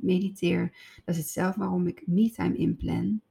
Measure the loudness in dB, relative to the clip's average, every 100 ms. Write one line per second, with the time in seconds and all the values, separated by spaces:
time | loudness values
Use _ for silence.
0 | 0 2 0 -2 0 0 0 -6 -18 -12
1 | -4 -4 -4 -2 -2 0 -2 0 0 -2
2 | 0 2 2 2 -2 2 0 0 -2 -2
3 | 0 -2 -4